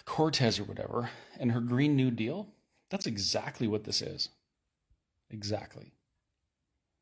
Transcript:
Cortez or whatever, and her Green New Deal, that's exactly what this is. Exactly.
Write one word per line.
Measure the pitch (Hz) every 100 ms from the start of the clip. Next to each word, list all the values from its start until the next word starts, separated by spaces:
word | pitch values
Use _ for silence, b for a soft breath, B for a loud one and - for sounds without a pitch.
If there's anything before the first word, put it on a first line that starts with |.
| -
Cortez | - 156 147 120 95
or |
whatever, | 101 95 - - 120 B B -
and | 123
her | 117
Green | 120 123 147 139
New | 131
Deal, | 113 110 180 214 - _ _ _
that's | 190 -
exactly | 104 92 107 139 - 117
what | 107
this | 104 -
is. | - - - - _ _ _ _ _ _ _ _ _
Exactly. | 107 104 104 - - - _ _ _ _ _ _ _ _ _ _ _